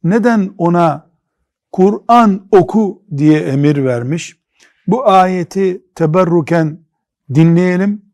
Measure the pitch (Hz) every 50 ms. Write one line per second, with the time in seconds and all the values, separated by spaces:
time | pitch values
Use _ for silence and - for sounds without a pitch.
0 | - 165 202 233 208 240 233 214 190 190 - - 165 170 175 175 170 165 139 151
1 | _ _ _ _ _ _ _ _ _ _ _ _ _ _ - - 185 202 208 208
2 | _ - 233 240 233 208 190 190 - - - 190 170 - - 220 220 190 - _
3 | _ _ 156 139 151 151 156 151 - 160 135 139 143 147 147 143 135 131 123 120
4 | 120 123 151 170 - - - _ _ _ _ _ _ _ _ _ _ - 156 165
5 | 277 226 190 190 185 185 185 180 170 170 - 196 196 185 180 202 _ _ _ -
6 | 165 156 156 185 185 175 170 175 147 - 165 170 160 156 147 - _ _ _ _
7 | _ _ _ _ _ _ 131 143 165 165 165 170 180 180 180 180 190 202 208 208
8 | _ _